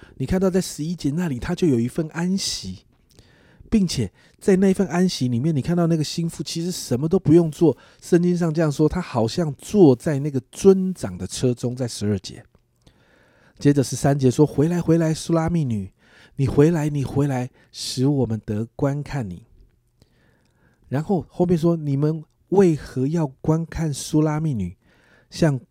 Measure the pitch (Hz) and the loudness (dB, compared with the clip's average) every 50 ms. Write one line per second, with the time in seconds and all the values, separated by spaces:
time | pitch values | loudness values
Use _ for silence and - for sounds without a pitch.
0 | - - - - 131 127 180 185 190 190 175 190 180 - - - 147 160 180 160 | -20 -20 -10 -8 -4 -2 0 0 0 0 0 0 -2 -4 -6 -8 -6 -6 -6 -4
1 | - 147 135 170 180 170 135 120 - - 180 - - 170 131 117 117 123 - - | -4 -4 -2 -2 -2 -4 -4 -6 -6 -6 -4 0 2 2 2 2 0 -2 -2 -4
2 | 160 156 - 160 170 180 190 196 - - - - - - - - _ _ _ _ | -6 -6 -4 -4 -2 -2 -2 -2 -2 -4 -8 -8 -10 -12 -14 -14 _ _ _ _
3 | _ _ _ _ - _ _ _ _ _ _ _ - - - 226 190 165 - - | _ _ _ _ -20 _ _ _ _ _ _ _ -10 -2 0 2 2 2 0 -2
4 | 113 90 _ _ _ _ _ _ - - 190 185 196 190 190 - 196 - - 175 | -4 -4 _ _ _ _ _ _ 0 2 2 4 4 2 2 2 0 -2 0 0
5 | 185 185 - - - 123 123 117 131 165 165 139 123 - 175 175 170 165 165 160 | 0 0 0 -2 -2 -2 -2 0 0 0 0 -2 -2 -2 0 0 2 2 2 0
6 | 147 - - - 165 170 - - 165 - - 165 165 180 170 - - - 127 120 | 0 -4 -4 -4 -6 -6 -6 -8 -10 -8 -6 -6 -6 -6 -6 -8 -6 -4 -4 -2
7 | 143 170 175 190 - - 156 175 170 156 147 - 170 156 123 - - - _ _ | -2 0 0 0 2 6 6 6 6 4 0 2 2 2 2 2 -4 -20 _ _
8 | - - 185 170 175 175 180 170 180 165 151 170 165 151 139 - 156 151 - 185 | -4 2 2 4 4 4 2 2 0 -2 0 0 0 0 2 2 2 2 2 0
9 | 180 - - 117 110 113 - - 175 151 135 - - - - 208 185 143 127 120 | -6 -4 -2 -2 0 0 0 -2 -4 -4 -6 -10 -10 -2 4 8 8 8 8 6
10 | - 170 151 135 139 151 135 131 - _ - - - 196 190 190 190 185 180 - | 2 -4 -4 -2 -4 -4 -4 -6 -8 _ -8 2 6 6 6 6 4 -4 -6 -6
11 | - 104 92 90 92 90 - - - 127 123 - - 123 123 127 131 113 - - | -8 -10 -8 -8 -10 -10 -8 -2 -2 -2 -2 -2 -4 -8 -6 -6 -6 -8 -6 -4
12 | 104 104 104 95 - - - - - _ _ _ _ _ _ _ _ _ _ _ | -2 -2 -2 -2 -4 -10 -18 -18 -20 _ _ _ _ _ _ _ _ _ _ _
13 | _ _ _ _ _ _ _ _ _ _ _ - - 143 143 143 123 - - 123 | _ _ _ _ _ _ _ _ _ _ _ 0 2 2 4 4 2 -2 -2 -2
14 | - 139 143 147 131 127 120 - 151 139 - - 139 165 175 175 165 - 160 170 | 0 0 0 2 2 2 4 4 2 2 4 0 0 0 0 -2 0 2 2 2
15 | 165 160 160 - - - 165 165 160 165 175 170 151 127 113 104 95 98 _ _ | 2 0 -2 -4 -4 -2 -2 0 0 0 -2 -2 -2 -2 -2 -4 -6 -8 _ _
16 | _ _ _ - - - _ - 139 117 110 139 143 160 175 160 147 151 147 147 | _ _ _ -20 -20 -16 _ -4 -2 0 4 4 4 4 4 2 -2 -2 -4 -4
17 | 131 - - 139 143 143 135 127 123 131 _ _ _ _ - - - - - 127 | -6 -4 -2 -2 -2 0 -2 -4 -4 -6 _ _ _ _ -16 -12 -10 -8 -4 0
18 | 127 139 147 135 123 110 110 107 - - 110 104 113 113 _ - 147 139 139 147 | 0 0 2 2 0 -2 -2 -6 -6 -6 -4 -4 -4 -6 _ -4 -4 -2 -2 -4
19 | 139 - - 147 120 95 87 85 - _ _ _ - _ _ _ _ _ _ _ | -6 -8 -8 -8 -8 -8 -10 -12 -16 _ _ _ -20 _ _ _ _ _ _ _
20 | _ _ _ _ _ _ _ _ _ _ _ _ _ _ _ _ _ - - 139 | _ _ _ _ _ _ _ _ _ _ _ _ _ _ _ _ _ -8 -6 -6
21 | 160 - 202 170 - - _ - 180 175 185 160 147 170 170 165 151 147 139 135 | -2 -2 -2 -2 -4 -6 _ -2 0 2 2 2 2 2 0 0 -2 -2 -2 0
22 | 147 151 160 160 156 _ _ _ _ - 170 196 202 175 160 139 - - - 131 | 0 0 -2 -4 -8 _ _ _ _ -2 4 4 6 6 4 0 -4 -8 -4 -2
23 | 127 139 160 175 160 139 - _ - - 156 160 165 - - - 170 156 139 - | -2 0 0 -2 -2 -4 -6 _ -2 0 0 0 0 -4 -6 -4 -4 -4 -4 -6
24 | - - - 151 156 156 151 151 160 160 139 107 95 87 90 _ _ _ _ _ | -8 -2 0 0 2 2 0 -2 -2 -2 -2 -2 -4 -6 -8 _ _ _ _ _
25 | _ _ _ _ _ _ - - 170 156 139 123 - _ | _ _ _ _ _ _ -4 0 0 0 0 0 -6 _